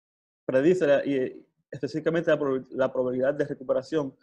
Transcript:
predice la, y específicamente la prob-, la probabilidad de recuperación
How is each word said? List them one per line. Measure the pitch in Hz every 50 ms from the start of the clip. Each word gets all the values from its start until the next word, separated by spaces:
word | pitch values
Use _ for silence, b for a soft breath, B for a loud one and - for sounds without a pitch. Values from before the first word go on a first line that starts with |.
| _ _ _ _ _ _ _ _ _
predice | - 127 131 139 165 185 180 165 143
la, | 143 135 -
y | - 139 131 131 107 - - - _ _ _ _ _
específicamente | - 147 - 131 - 156 151 165 160 170 170 170
la | 156 147
prob-, | 147 139 131 131 127 -
la | - 123 131 127
probabilidad | - 131 127 127 127 127 127 135 147
de | 147 143
recuperación | 139 143 - 131 127 135 131 127 - 160 156 143 135 131 _